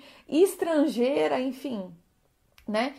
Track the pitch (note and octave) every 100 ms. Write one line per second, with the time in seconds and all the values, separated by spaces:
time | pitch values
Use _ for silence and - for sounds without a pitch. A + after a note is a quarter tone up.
0 | - - - D4+ F#4+ - E4 D4+ C#4+ G#3+
1 | B3 D4+ D4+ C4 C4 B3+ C#4+ G#3+ F3+ E3+
2 | _ _ _ _ _ _ - G#3+ C4+